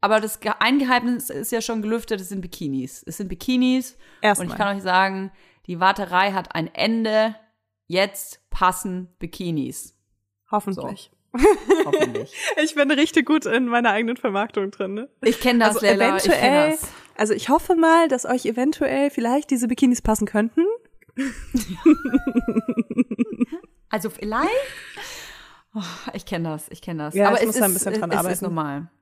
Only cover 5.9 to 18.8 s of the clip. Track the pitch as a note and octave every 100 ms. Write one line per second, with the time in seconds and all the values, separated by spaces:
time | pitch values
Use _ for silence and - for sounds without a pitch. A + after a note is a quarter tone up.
5.9 | G3 F#3+ F3+ G3+ F#3+ - - D#3+ - G3+
6.9 | A3+ A3 G#3+ A3 G#3+ _ _ _ _ _
7.9 | C4+ D4 - - - _ - F#3 F3+ G3+
8.9 | F3+ F3+ _ E3 - F3+ D#3+ B2+ - -
9.9 | _ _ _ _ _ _ G#3 - F#3+ C3+
10.9 | G3 - _ _ A#3+ E4 G4 - E4+ -
11.9 | - - - - - - G4+ D#4 D4+ C#4+
12.9 | C#4+ D#4 - B3+ D#4 A3 A3+ B3 A#3+ A#3+
13.9 | G#3 A#3 B3 A#3+ G3 A3 - G3 - F#3+
14.9 | G3+ B3+ _ A3+ A#3 B3+ A#3+ A3 G#3+ G#3
15.9 | G3 A3+ - - - A#3+ D4 D4+ D#4 -
16.9 | - - - G#3+ - - D4+ - E4+ E4
17.9 | E4 E4 B3+ - B3+ - A#3 C4 D#4